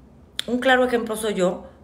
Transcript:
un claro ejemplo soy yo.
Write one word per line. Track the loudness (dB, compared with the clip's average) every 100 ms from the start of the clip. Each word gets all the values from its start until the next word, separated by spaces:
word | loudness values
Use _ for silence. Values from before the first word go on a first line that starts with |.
| -20 -20 -20 -12 -6
un | 0
claro | 2 4 2
ejemplo | 0 -2 -4
soy | -4
yo. | 0 0 0 -10 -20